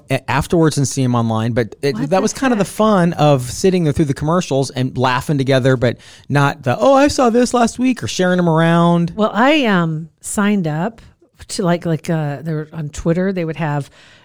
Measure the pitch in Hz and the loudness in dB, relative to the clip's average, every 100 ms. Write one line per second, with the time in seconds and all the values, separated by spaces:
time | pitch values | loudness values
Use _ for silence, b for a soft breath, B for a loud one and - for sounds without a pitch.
0 | - 135 - 127 156 175 160 143 131 - | -2 -6 -2 -2 0 2 2 2 -2 0
1 | 131 120 117 110 113 117 110 - 143 214 | 0 0 0 0 -2 -2 -4 -4 -4 -2
2 | 247 185 214 - 262 226 190 - 214 202 | 0 0 0 -2 -2 0 -2 0 2 4
3 | 175 - 147 139 123 - 190 180 160 143 | 2 2 2 2 0 -2 0 2 0 0
4 | 151 139 151 175 - 135 135 - 127 104 | -2 -2 -2 -2 0 -2 -2 -4 -4 0
5 | 127 127 135 147 131 135 127 131 120 117 | 0 0 0 -2 2 2 2 2 0 -2
6 | B B - 139 143 - - 127 247 269 | B B -4 0 0 0 -4 0 4 4
7 | 285 285 247 226 247 247 233 - 254 247 | 4 2 2 2 2 2 0 0 -2 -2
8 | 117 - 180 180 175 160 165 170 170 170 | -4 -2 0 2 2 4 4 4 4 2
9 | 170 170 208 196 262 311 240 185 165 156 | 0 -2 -2 2 2 2 2 0 0 -4
10 | 160 _ - - 202 208 160 151 190 240 | -10 _ -8 -2 0 0 -2 -2 -4 -8
11 | - _ _ _ - - 180 175 170 156 | -18 _ _ _ -12 -4 -2 0 -2 -4
12 | - 165 147 143 160 156 156 160 147 - | -4 -4 -4 -6 -6 -8 -8 -10 -12 -6
13 | 175 170 185 185 160 151 160 147 143 b | -2 0 -2 -2 -6 -4 -4 -4 -6 b
14 | b b | b b